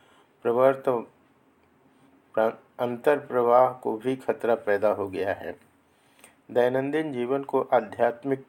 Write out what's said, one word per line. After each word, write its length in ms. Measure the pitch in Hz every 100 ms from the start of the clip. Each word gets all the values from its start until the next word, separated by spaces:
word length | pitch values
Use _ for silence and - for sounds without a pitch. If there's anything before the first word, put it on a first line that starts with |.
| _ _ _ _
प्रवर्त-, 640 | 120 120 135 135 139 123 - _ _ _ _ _ _ _ _ _ _ _ _
प्र-, 460 | - 113 - _ -
अंतर 380 | 123 120 151 147
प्रवाह 540 | 135 123 120 123 127
को 240 | 127 120 110
भी 200 | 123 131
खतरा 380 | - 113 113
पैदा 340 | 113 - 101 104
हो 200 | 101 98
गया 240 | 90 95
है। 240 | 90 82 - _ _ _ _ _ _ - _ -
दैनंदिन 640 | 117 123 131 139 151 156
जीवन 300 | 123 120 139
को 200 | 139 135
आध्यात्मिक 840 | - 123 104 - 120 117 139 135